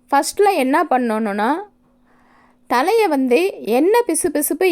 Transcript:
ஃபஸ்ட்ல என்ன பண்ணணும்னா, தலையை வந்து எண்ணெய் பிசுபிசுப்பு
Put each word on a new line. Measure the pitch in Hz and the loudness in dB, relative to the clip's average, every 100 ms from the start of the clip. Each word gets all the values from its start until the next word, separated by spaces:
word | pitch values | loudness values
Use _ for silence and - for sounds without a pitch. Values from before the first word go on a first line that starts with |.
| _ | _
ஃபஸ்ட்ல | 277 - - 403 359 | -2 0 0 2 2
என்ன | 262 302 | 0 0
பண்ணணும்னா, | 330 254 240 214 220 202 220 320 415 _ _ _ _ _ _ _ _ _ - | 0 0 0 -2 -4 -2 -2 -2 -8 _ _ _ _ _ _ _ _ _ -4
தலையை | 247 320 453 403 | -2 0 0 0
வந்து | 277 262 240 381 - 202 | 0 2 2 0 -4 -2
எண்ணெய் | 240 339 466 480 | 0 2 2 0
பிசுபிசுப்பு | 311 349 294 302 311 370 | -2 -2 -2 -4 -2 0